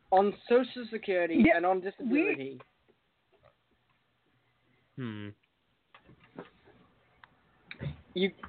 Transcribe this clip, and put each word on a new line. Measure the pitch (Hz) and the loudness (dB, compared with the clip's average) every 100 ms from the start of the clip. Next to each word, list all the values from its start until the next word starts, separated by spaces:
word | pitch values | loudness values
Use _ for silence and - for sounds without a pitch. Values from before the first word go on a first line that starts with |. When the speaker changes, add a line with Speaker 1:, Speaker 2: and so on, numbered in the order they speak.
| _ | _
Speaker 1:
on | 190 202 - - | 4 4 0 0
Social | 240 247 247 226 | 2 2 -8 -12
Security | 220 - 180 170 165 | -10 -4 -2 0 4
Speaker 2:
Yeah, | 269 170 | 4 4
Speaker 1:
and | 175 | 2
on | 190 | 0
Speaker 2:
we | 185 | -4
Speaker 1:
disability, | - 262 277 403 302 135 127 - _ _ _ _ _ _ _ _ _ _ _ _ _ _ _ _ _ _ _ _ _ _ - | -8 -2 0 0 -4 -8 -14 -20 _ _ _ _ _ _ _ _ _ _ _ _ _ _ _ _ _ _ _ _ _ _ -12
Speaker 3:
Hmm. | 120 107 104 104 _ _ _ _ _ - _ - _ - - _ _ _ _ _ _ _ - _ _ _ _ - - - - | -12 -10 -14 -18 _ _ _ _ _ -20 _ -20 _ -20 -20 _ _ _ _ _ _ _ -20 _ _ _ _ -12 -12 -12 -10
Speaker 1:
you, | 180 190 - | -2 -2 -4